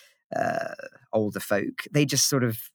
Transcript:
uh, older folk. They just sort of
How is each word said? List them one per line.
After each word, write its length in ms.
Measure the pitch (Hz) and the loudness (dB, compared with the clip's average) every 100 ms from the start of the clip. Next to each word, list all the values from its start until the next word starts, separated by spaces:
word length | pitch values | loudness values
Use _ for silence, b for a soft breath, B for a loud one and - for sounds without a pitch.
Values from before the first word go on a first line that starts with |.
| b b - - | b b -8 -2
uh, 380 | - - - - - - - | -2 -2 -6 -10 -14 -18 -2
older 260 | 110 104 98 | 0 0 -2
folk. 440 | - 101 - - - | -2 0 0 -6 -2
They 140 | 147 | 2
just 240 | 147 135 - | 4 4 2
sort 160 | 139 | 4
of 140 | 120 110 - | 2 0 -10